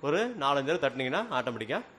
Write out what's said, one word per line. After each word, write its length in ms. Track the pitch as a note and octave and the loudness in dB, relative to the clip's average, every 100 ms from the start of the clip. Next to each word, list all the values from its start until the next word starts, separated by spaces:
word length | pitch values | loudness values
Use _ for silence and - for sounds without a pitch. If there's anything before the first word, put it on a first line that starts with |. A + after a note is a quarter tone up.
| C#3+ | 2
ஒரு 140 | D#3+ A3+ A3+ | 2 0 0
நாலஞ்சு 260 | C#3 C#3+ C3+ | 2 2 2
தடவை 120 | F3 | 2
தட்டினீங்கன்னா 400 | C#3 B2+ B2+ D#3+ A#3 C#3 | 0 0 -2 -2 0 -2
ஆட்டோமேட்டிக்கா 440 | B2 A2+ A2 E3 - | -2 -4 -4 -4 -4